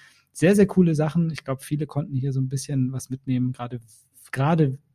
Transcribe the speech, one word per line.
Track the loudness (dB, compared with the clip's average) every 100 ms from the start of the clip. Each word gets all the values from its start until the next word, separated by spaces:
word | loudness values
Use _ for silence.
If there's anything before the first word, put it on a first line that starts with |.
| -20 _ _
Sehr, | 0 4
sehr | 6 4
coole | 6 4
Sachen. | 4 0 0 -2
Ich | -4
glaub, | -8 -8
viele | -4 -6 -4
konnten | -6 -4
hier | -4 -2
so | -2
ein | -2
bisschen | -4 -4 -2 -2
was | -4 -8
mitnehmen, | -10 -2 0 0
gerade, | -4 -10 -10 -14 -20 _ _ -12
gerade | -2 2 4 2 0 _